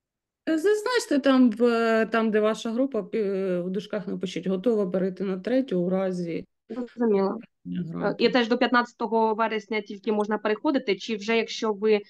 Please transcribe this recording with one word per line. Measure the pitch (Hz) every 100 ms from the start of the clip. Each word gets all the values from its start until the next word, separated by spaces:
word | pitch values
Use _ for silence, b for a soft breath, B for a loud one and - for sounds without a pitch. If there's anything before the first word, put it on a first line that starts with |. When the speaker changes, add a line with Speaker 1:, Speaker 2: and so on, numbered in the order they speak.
| _ _ _ _ -
Speaker 1:
Е, | 320
зазначте | 349 427 440 494 - 285
там, | 269 262 247
в, | 208 240 226 226 226 220
там, | 226 226
де | 208
ваша | 214 220 233
група, | 226 269 220
пі-, | 185 226 196 190 190 180
в | 180
дужках | 190 - 214 190
напишіть, | 185 185 - 180
«Готова | 190 240 214 190
перейти | 190 190 185
на | 196 190
третю | 214 262 269 180
у | 175
разі | 190 190 180 170 160 - _ -
Speaker 2:
Зрозуміла. | 233 240 233 233 196 196 226 - _
Speaker 1:
отримання | 180 180 160 170
Speaker 2:
Е, |
Speaker 1:
гранту». | 196 -
Speaker 2:
і | 233
теж | 247 226
до | 240
п'ятнадцятого | 240 247 233 - 220 226 220
вересня | 220 226 220 208 214
тільки | 208 202 -
можна | 214 208 214
переходити, | 208 214 302 269 226 190
чи | - 214
вже | 202 226
якщо | 220 - 226
ви, | 196 214
е, | 208 208